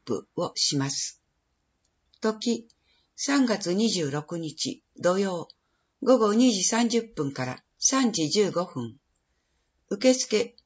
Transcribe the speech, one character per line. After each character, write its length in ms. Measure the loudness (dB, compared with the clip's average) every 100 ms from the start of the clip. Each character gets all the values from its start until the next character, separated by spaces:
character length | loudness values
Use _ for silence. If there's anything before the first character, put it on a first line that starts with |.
プ 240 | -8 -8 -6 -8
を 160 | -6
し 220 | -4 -2 -2
ま 140 | -4
す。 320 | -6 -10 -12 _ _ _ _ _ _ _ _ _ _
時、 480 | -4 -2 -2 -4 -6 _ _ _ _ -8
三 300 | -2 2 2
月 260 | 0 -2
二 160 | 0 0
十 220 | 0 -2
六 280 | -4 -6 -8
日 460 | -8 -6 -8 -8 _ -2
土 200 | 0 2
曜、 300 | 0 -4 -10 _ _ _ _ _
午 160 | 4 4
後 160 | 4
二 180 | 4 4
時 100 | 4
三 280 | 0 0 2
十 120 | 0
分 300 | -2 -6 -6
か 140 | -6 -8
ら 180 | -10 _ _
三 340 | 0 2 2
時 160 | 0 0
十 220 | 2 2
五 160 | 0 -4
分。 320 | -6 -10 -12 _ _ _ _ _ _ _ _ _
受 240 | 2 4
付 420 | 4 0 -2 -2 -8